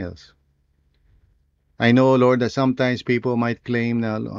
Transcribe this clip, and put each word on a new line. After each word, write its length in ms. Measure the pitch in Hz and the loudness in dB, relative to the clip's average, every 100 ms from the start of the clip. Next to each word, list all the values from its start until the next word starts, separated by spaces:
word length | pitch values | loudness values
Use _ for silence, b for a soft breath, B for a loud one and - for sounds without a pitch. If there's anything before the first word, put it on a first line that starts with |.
else. 320 | 90 87 - _ _ _ _ _ _ _ _ _ _ _ _ _ _ _ | -8 -12 -20 _ _ _ _ _ _ _ _ _ _ _ _ _ _ _
I 160 | 117 123 | 2 4
know, 240 | 131 131 | 4 4
Lord, 240 | 127 127 | 4 2
that 80 | 117 | 0
sometimes 480 | - 131 127 127 123 | 0 -2 0 -2 -2
people 400 | - 120 127 120 | -2 -2 -2 -2
might 240 | 117 117 | -2 -4
claim 400 | - 120 117 117 | -4 -4 -2 -2
na, 160 | 113 107 113 | -4 -6 -8